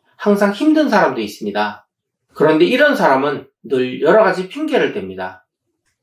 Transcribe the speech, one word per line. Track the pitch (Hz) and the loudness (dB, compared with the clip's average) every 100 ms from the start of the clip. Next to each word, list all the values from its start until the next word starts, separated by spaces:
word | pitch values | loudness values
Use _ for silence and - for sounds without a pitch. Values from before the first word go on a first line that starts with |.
| _ - | _ -6
항상 | 208 202 202 | 0 2 0
힘든 | 202 302 311 277 | 0 0 2 2
사람도 | 208 165 131 | 2 0 -2
있습니다. | 208 - 208 202 208 - _ _ _ _ _ | -8 -8 -8 -4 -6 -8 _ _ _ _ _
그런데 | - 156 156 175 | 0 2 4 2
이런 | 254 294 | 4 2
사람은 | 240 160 131 143 131 - _ | 2 2 2 0 -4 -10 _
늘 | - 131 127 127 | -4 -2 -2 -2
여러 | 147 214 | 2 4
가지 | 196 175 185 | 2 0 -6
핑계를 | 285 311 240 143 | -8 -4 -2 -2
댑니다. | - 92 92 87 - _ _ _ _ _ _ | -4 -10 -10 -12 -14 _ _ _ _ _ _